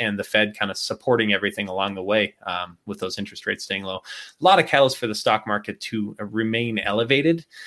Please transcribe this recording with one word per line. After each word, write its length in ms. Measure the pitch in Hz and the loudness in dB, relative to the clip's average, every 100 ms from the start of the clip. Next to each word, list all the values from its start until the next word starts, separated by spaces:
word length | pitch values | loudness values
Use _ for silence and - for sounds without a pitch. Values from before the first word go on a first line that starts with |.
and 180 | 113 101 | -2 -2
the 60 | |
Fed 340 | 98 107 107 104 | 0 2 2 0
kind 140 | 101 | -6
of 40 | 95 | -4
supporting 560 | - - - 120 107 | -6 -4 2 2 4
everything 360 | 101 98 101 101 | 2 0 -4 -4
along 260 | 92 98 | -2 -2
the 80 | 98 | -2
way, 320 | 95 107 95 - | 0 0 0 -4
um, 320 | 95 90 90 87 - | -6 -6 -6 -10 -12
with 120 | 98 | -8
those 220 | 92 92 | -6 -6
interest 260 | 98 - - | -8 -8 -6
rates 160 | 95 | -6
staying 220 | - 98 | -6 -6
low. 140 | 98 95 | -6 -8
A 460 | - - - - | -10 -16 -16 0
lot 140 | 185 190 | 6 6
of 80 | 160 | 6
catalysts 300 | 147 135 131 | 6 4 2
for 100 | 120 | -4
the 80 | |
stock 320 | 107 - 107 110 | -2 2 2 2
market 340 | 104 104 101 | -2 -2 -10
to, 340 | - 113 104 107 | -6 -6 -6 -8
uh, 40 | |
remain 560 | 107 107 113 113 120 110 | -6 -2 0 0 -2 -2
elevated. 640 | 98 104 117 139 151 170 - - | -2 0 2 2 4 0 -4 -18